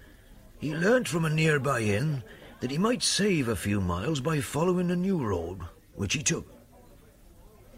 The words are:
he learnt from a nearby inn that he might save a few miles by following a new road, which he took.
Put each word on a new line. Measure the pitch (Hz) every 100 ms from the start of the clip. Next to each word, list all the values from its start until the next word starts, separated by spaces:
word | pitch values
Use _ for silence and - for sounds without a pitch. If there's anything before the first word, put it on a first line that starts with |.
| - - - - - -
he | 143 156
learnt | 185 254 214
from | 170
a | 160
nearby | 156 160 147 131 127
inn | 107 101 156 139 - - - -
that | 123
he | 143
might | 214 247
save | - - 208 165 117
a | 107
few | 104 101
miles | 90 87 127 151
by | 143 151
following | - 143 180 180 175
a | 175
new | 185 180
road, | 113 90 85 95 87 - - -
which | 101
he | 143
took. | - 147 - - - - - - - - - - - - -